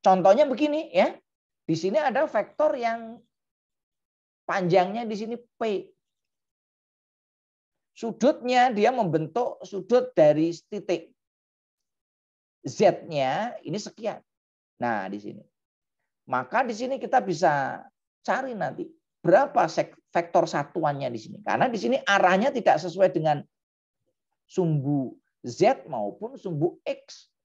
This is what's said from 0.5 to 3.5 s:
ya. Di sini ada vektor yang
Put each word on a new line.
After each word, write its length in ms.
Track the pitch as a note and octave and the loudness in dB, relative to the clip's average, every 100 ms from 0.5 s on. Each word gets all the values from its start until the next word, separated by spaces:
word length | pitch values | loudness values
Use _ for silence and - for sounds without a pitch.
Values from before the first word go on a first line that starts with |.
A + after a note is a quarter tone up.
| A3+ D4+ D4 D#4+ | 2 -2 -2 -2
ya. 240 | F3+ B3+ - _ _ _ _ | 0 0 -2 _ _ _ _
Di 120 | - D#3+ | -4 -2
sini 240 | F3+ C#4 | 0 0
ada 260 | D4 A3+ D4+ | 0 0 0
vektor 480 | A3 - - D4+ C#4+ | -2 -4 0 0 0
yang 440 | A#3 A#3 A3+ A#3 _ _ _ | -4 -6 -10 -18 _ _ _